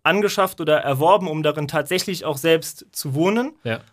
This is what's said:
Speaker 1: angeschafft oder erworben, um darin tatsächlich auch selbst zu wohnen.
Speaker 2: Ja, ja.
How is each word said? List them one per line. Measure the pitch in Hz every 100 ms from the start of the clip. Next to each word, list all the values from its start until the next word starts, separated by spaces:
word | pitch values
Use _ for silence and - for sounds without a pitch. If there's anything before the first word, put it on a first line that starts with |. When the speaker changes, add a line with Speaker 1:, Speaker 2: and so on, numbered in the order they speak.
Speaker 1:
angeschafft | 156 185 208 202 190 -
oder | 156 151
erworben, | 139 135 156 202 185
um | 156
darin | 151 151 147
tatsächlich | 160 147 180 185 180 -
auch | 139
selbst | 165 165 - - -
zu | - 147
wohnen. | 135 175 220 262 -
Speaker 2:
Ja, | 120
ja. | 113 -